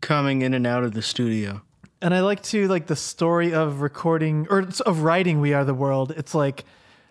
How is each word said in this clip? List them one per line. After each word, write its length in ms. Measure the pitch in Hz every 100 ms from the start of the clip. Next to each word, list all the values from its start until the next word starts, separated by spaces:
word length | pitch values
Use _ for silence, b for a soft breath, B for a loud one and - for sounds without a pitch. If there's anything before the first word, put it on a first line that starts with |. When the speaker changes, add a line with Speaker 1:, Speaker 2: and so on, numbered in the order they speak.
Speaker 1:
coming 400 | - 147 139 135
in 100 | 131
and 140 | 131 123
out 180 | 123
of 80 | 123
the 80 | 110
studio. 600 | - - 120 110 101 98 - _ - _
Speaker 2:
And 100 | 175
I 80 | 185
like 220 | 196 202
to, 260 | - 214 196
like, 200 | 185 151
the 80 | 147
story 580 | - - 165 170 170
of 260 | 160 156 139
recording, 640 | 143 - 165 160 156 151 165
or 160 | 196 185
s-, 140 | -
of 200 | 226 160
writing 400 | 156 175 180 151
We 140 | 147
Are 100 | 143
the 80 | 135
World. 400 | 131 139 135 135
It's 200 | 160 139
like, 320 | 156 139 135 b b b b b